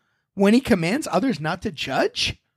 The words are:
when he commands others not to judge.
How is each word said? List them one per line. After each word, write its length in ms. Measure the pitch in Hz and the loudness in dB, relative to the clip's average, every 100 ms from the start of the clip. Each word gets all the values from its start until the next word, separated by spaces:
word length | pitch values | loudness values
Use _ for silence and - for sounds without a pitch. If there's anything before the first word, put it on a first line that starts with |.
| _ _ _ | _ _ _
when 180 | - 202 | 0 4
he 80 | 233 | 4
commands 460 | - 208 165 262 - | 4 0 0 -4 -2
others 260 | 175 262 147 | 0 0 -2
not 240 | 156 185 | -4 -6
to 80 | 220 | -8
judge. 680 | 147 - 135 427 - - - _ | -8 -4 -2 -2 -2 -6 -6 _